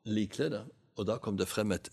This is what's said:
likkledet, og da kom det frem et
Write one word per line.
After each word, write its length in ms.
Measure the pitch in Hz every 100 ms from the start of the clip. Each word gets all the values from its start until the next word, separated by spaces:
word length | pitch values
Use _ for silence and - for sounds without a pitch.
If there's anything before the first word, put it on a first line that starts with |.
| 113
likkledet, 540 | 107 104 - 151 113 123 - _ -
og 100 | 98
da 100 | 117
kom 140 | - 98
det 100 | 95
frem 240 | - 107
et 160 | 90 -